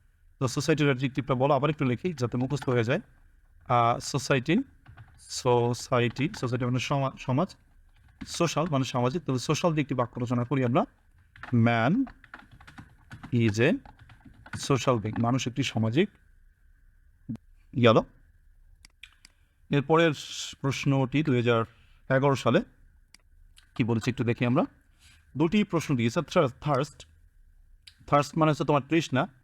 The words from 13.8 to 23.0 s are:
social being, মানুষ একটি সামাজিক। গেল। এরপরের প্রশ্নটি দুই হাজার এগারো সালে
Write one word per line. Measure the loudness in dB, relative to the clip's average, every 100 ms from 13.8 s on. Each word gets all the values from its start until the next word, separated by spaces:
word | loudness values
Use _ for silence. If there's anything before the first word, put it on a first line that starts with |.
| -4 -20 -20 -20 -20 -20 -14 -8
social | -2 0 2 0
being, | 0 -2
মানুষ | 0 -2 -4
একটি | -6
সামাজিক। | -4 -2 0 0 0 _ _ _ _ _ _ _ _ _ _ _ -16 -16 _ -20 _ 4
গেল। | 6 6 2 -6 _ _ _ _ -20 -20 -20 _ -20 _ -20 _ _ _ -2
এরপরের | 0 4 4 4 0 -8 -12 -12 -6
প্রশ্নটি | -4 -2 0 0 0 0
দুই | 0 2
হাজার | 2 2 0 _ _ _ -4
এগারো | 0 2 0
সালে | 2 0 0 _ -20 _